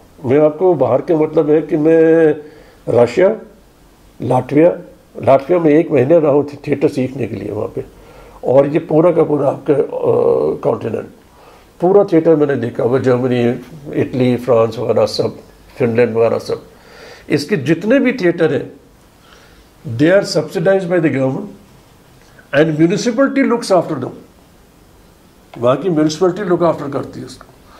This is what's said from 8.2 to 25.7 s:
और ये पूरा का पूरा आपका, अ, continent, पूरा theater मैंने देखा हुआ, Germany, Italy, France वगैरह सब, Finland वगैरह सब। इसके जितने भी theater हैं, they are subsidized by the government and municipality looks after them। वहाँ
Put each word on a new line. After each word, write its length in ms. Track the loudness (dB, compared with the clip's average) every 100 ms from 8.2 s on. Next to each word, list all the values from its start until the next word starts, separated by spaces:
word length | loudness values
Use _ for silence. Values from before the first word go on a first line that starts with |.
| -20 -10
और 220 | 0 2 2
ये 120 | 0
पूरा 340 | 0 2 2
का 100 | 2
पूरा 260 | 0 0 -2
आपका, 260 | -2 -2
अ, 840 | -2 -2 -4 -2 2 2 0 -2 -4
continent, 460 | -4 -4 -6 -8 -10 -18 _ _ -20 -20 _ -4
पूरा 240 | 2 2
theater 320 | 2 2 2 2
मैंने 200 | 2 -2
देखा 280 | -4 -4
हुआ, 140 | -2 0
Germany, 520 | 0 0 0 0 0 -2 -10 -20 -10 -6
Italy, 360 | -4 0 0 0
France 420 | 2 2 2 -2
वगैरह 280 | -2 0 0
सब, 300 | -2 -4 -6 -20 -20 -14 -4
Finland 380 | -2 0 0 2
वगैरह 220 | 0 -2
सब। 240 | -6 -10 -10 -20 -20 -20 -20 -16 -4
इसके 260 | -4 -2 -4
जितने 420 | -2 -2 0 0
भी 140 | 0
theater 420 | 0 -2 0 -2
हैं, 180 | -2 -8 -16 _ _ _ _ _ -20 -20 -20 _ _ -10 0
they 160 | 2
are 240 | 2 0 -4
subsidized 560 | -4 -2 0 0 0
by 80 | 0
the 120 | 0
government 340 | 0 -2 -4 -10 -16 -20 -20 _ _ _ _ _ -20 -4 0
and 240 | 2 2
municipality 720 | 0 0 -2 0 0 0 0
looks 200 | -2 0
after 220 | 0 0
them। 160 | -6 -8 -12 -20 _ _ _ _ _ _ _ _ _ _ _ _ -2
वहाँ 180 | 0